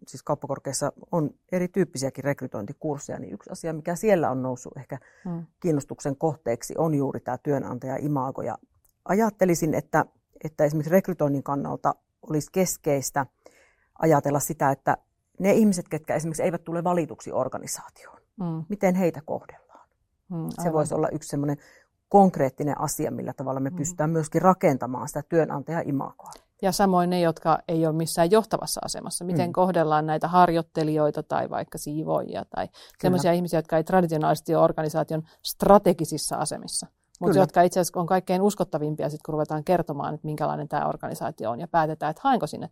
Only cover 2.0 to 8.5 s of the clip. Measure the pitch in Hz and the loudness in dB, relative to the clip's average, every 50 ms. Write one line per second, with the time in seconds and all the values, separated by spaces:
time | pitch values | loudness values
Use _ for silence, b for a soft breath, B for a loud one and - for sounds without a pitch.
2 | 131 135 - - 135 143 143 - 131 127 - 110 101 104 147 - - 156 143 143 | -6 -6 -6 -4 -4 -4 -2 -2 -6 -8 -8 -8 -8 -10 -10 -8 -6 -6 -6 -6
3 | - - - - - - - 202 - - - - - 165 160 156 151 - 175 160 | -8 -10 -10 -10 -10 -12 -14 -16 -16 -16 -14 -10 -8 -8 -8 -6 -6 -6 -6 -2
4 | - 220 196 170 147 107 127 131 127 127 127 123 - - - - 127 - - 123 | 2 2 4 4 4 2 0 -2 -2 -4 -6 -8 -10 -14 -16 -16 -14 -12 -14 -14
5 | b b b b b 190 170 165 170 - _ _ - 180 156 143 135 - - - | b b b b b -10 -10 -10 -10 -14 _ _ -2 0 0 0 -2 -4 -10 -8
6 | - 147 139 - - 160 143 - - 117 117 - - - - - 156 165 156 139 | -6 -6 -4 -2 -2 -2 -2 -2 -4 -4 -4 -4 -6 -6 -4 -2 0 0 2 0
7 | 139 131 - 120 - - 123 127 - 147 143 135 - 98 120 123 127 131 131 - | 0 -2 -4 -6 -6 -6 -8 -6 -4 -2 -2 -2 -2 -4 -8 -8 -8 -6 -6 -4
8 | - 147 147 139 127 135 131 - - - | -4 -2 -2 -2 -2 -4 -6 -6 -8 -8